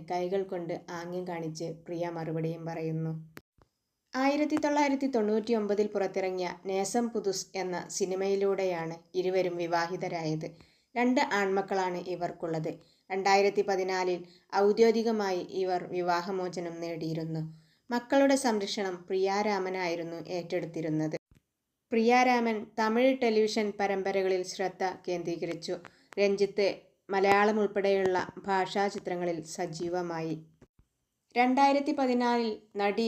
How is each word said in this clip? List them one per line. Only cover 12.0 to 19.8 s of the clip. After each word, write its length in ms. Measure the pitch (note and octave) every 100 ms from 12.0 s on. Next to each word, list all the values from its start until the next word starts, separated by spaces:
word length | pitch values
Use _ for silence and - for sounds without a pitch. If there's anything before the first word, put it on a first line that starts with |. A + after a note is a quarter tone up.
| F3+
ഇവർക്കുള്ളത്. 640 | E3+ E3+ - E3+ D#3+ D#3+ D#3 - _ -
രണ്ടായിരത്തി 540 | G3 G3 G3 G3+ G3+ G3
പതിനാലിൽ 520 | F#3+ F#3 F#3 F3+ F3+ - - - G3
ഔദ്യോഗികമായി 800 | G3+ G#3 A3+ A3 A3+ A3 G3 F3+ - F#3
ഇവർ 200 | F#3 F3+ F3
വിവാഹമോചനം 840 | F3+ F3 F3 F3+ F#3+ F3+ F3+ E3+ E3+
നേടിയിരുന്നു. 640 | E3+ E3 D#3+ D#3+ D#3+ D#3+ D#3+ - _ _ -
മക്കളുടെ 460 | A#3+ A#3+ C#4 C#4 C4+ B3+
സംരക്ഷണം 500 | G#3+ G3 - F#3+ F3 -
പ്രിയാരാമനായിരുന്നു 1080 | F#3+ F#3+ G3 G#3 G3 F#3 F#3